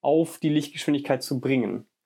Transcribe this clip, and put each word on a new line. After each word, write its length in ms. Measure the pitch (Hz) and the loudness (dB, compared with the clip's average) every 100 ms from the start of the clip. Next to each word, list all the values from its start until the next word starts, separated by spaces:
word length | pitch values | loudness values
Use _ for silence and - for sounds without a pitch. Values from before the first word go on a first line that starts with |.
auf 360 | - 156 160 - | 0 2 2 0
die 120 | 160 | 0
Lichtgeschwindigkeit 720 | 151 147 - - 147 - 131 | 2 0 -6 -2 0 0 -2
zu 180 | - 131 | -2 -4
bringen. 480 | 131 131 107 98 - _ | 0 0 0 -4 -10 _